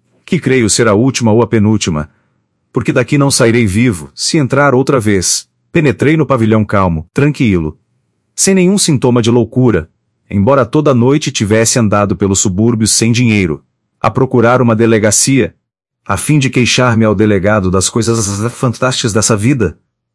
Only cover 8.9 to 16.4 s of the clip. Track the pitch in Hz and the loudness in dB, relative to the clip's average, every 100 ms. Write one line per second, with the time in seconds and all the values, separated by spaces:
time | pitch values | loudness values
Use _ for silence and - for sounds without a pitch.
8.9 | 131 127 120 117 120 113 127 123 92 - | 0 2 2 2 2 0 0 2 0 -4
9.9 | _ _ _ - 98 98 139 113 151 151 | _ _ _ -8 -2 2 2 0 0 0
10.9 | 127 120 147 143 131 101 110 110 127 107 | 2 2 0 -2 -4 0 0 0 0 0
11.9 | 104 101 90 98 98 110 92 113 113 107 | 0 0 0 0 0 -2 0 0 0 0
12.9 | - 113 117 120 104 90 73 _ _ _ | 0 0 0 2 2 0 -4 _ _ _
13.9 | _ 113 110 131 127 117 127 120 110 113 | _ -4 -2 0 2 2 2 2 2 2
14.9 | 110 107 - - 135 107 _ _ _ _ | 2 2 0 0 0 -2 _ _ _ _
15.9 | _ - 98 - 151 | _ -8 -6 0 0